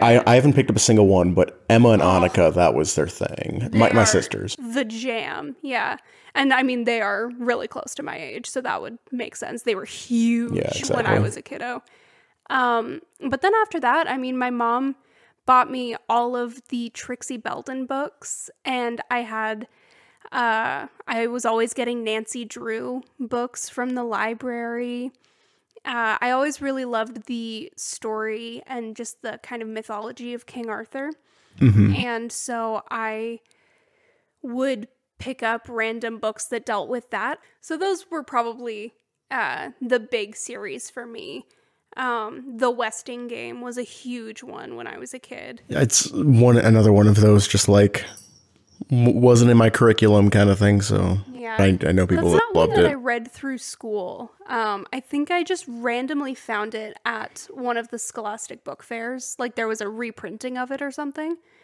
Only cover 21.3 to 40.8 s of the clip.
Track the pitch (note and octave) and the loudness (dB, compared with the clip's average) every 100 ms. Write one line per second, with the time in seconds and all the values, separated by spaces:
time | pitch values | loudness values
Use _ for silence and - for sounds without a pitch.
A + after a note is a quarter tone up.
21.3 | A#3+ A3+ A3+ A3+ - A#3+ A#3+ A3 A3 A3 | -2 0 0 0 -2 -4 -4 -4 -4 -6
22.3 | B3 A3+ A#3+ A#3 A3 B3 B3+ - - A#3 | -10 -12 -10 -8 -8 -6 -10 -12 -12 -6
23.3 | A#3+ B3 - - - B3 B3 A#3+ G3+ A3 | -4 -6 -8 -12 -8 -6 -4 -4 -4 -4
24.3 | A3+ B3 A#3 A#3 A#3 A#3+ A#3+ B3+ - _ | -6 -8 -8 -6 -6 -6 -8 -10 -14 _
25.3 | _ _ _ _ _ - A#3+ A3+ - B3 | _ _ _ _ _ -10 -4 -2 0 0
26.3 | B3+ D4 C#4 C#4 C4 B3 A3+ A3+ A3+ - | 0 -2 -4 -6 -4 -4 -4 -6 -10 -10
27.3 | A#3 A3+ A3 - - - - A3 A3 A3 | -10 -8 -12 -14 -14 -12 -10 -8 -6 -6
28.3 | A3 A#3 A#3+ - B3 A3+ A3 A#3 - A#3 | -8 -10 -14 -12 -10 -10 -12 -14 -12 -12
29.3 | A#3 - A#3+ A3 A3 A3 G#3 A3 B3+ A#3+ | -12 -12 -12 -10 -10 -10 -10 -10 -12 -12
30.3 | A#3+ - B3 A3+ G#3+ A3+ C4+ C#4+ D4+ _ | -12 -14 -12 -10 -10 -10 -10 -10 -12 _
31.3 | _ _ - C3 G2+ G#2 G2 - A3+ A#3 | _ _ 2 4 6 4 2 -2 -4 -6
32.3 | - - A#3 A3+ A3 - A#3 A3 A3 A3+ | -10 -8 -6 -4 -6 -8 -8 -6 -6 -8
33.3 | A#3 _ _ _ _ _ _ _ _ _ | -10 _ _ _ _ _ _ _ _ _
34.3 | _ C4 B3 C4+ A#3+ A3+ _ _ - B3+ | _ -8 -4 -2 -2 -8 _ _ -14 -12
35.3 | C4 A3+ A#3 B3 A#3 A3 A3+ F3+ - G#3+ | -6 -4 -4 -6 -6 -4 -4 -8 -6 -6
36.3 | G#3+ - A#3 - G#3 C3+ A#3+ - G3+ A#3 | -6 -8 -8 -4 -6 -4 -8 -8 -6 -6
37.3 | D4+ _ _ - D#4+ F#4+ F4 - E4 C4 | -8 _ _ -10 -4 -4 -4 -6 -12 -4
38.3 | B3 A#3 A#3 A#3+ G#3+ A3+ _ _ _ - | -2 -2 -6 -10 -10 -12 _ _ _ -8
39.3 | C4 E3 B2+ F3+ - B3 B3 G#3+ A3+ G#3 | -4 -4 -4 -10 -10 -2 -2 -2 -6 -6
40.3 | G#3+ - G#3 G3+ A#3+ | -10 -14 -12 -12 -12